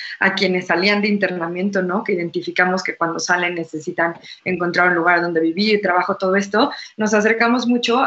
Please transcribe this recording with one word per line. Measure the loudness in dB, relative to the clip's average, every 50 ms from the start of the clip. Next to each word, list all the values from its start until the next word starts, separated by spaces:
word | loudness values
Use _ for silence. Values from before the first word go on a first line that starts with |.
| -12 -10 -4 0
a | 0 0 0
quienes | 2 0 0 0 0 0
salían | 0 0 2 2 2 2 2
de | 2 2
internamiento, | 0 2 0 -2 -2 -2 -4 -4 -4 -2 -2 -2 0 0
¿no? | -2 0 -2 -2 -2
Que | -2 -2
identificamos | -2 -2 -4 -6 -6 -6 -4 -2 0 0 2 0 -2 -2
que | -4 -4
cuando | -2 -2 -2 -2 -2
salen | -2 -2 0 0 0 -2 -4
necesitan | -4 -6 -8 -8 -10 -8 -6 -2 -2 -2 -2 -2 -6 -14 -20 -18 -10 -6
encontrar | -4 -4 -2 -2 -2 0 2 2 2
un | 2
lugar | 2 2 2 2 2 2
donde | 0 0 0
vivir, | 0 0 0 0 2 2 2 2
trabajo, | 2 2 0 0 0 0 -2
todo | -2 0 0 2
esto. | 2 0 0 0 2 2 0 0 -6 -16 -12 -6 -4
Nos | -2 2 2
acercamos | 2 4 2 2 2 2 2 2 2 2
mucho | 0 0 0 2 2 2 2 2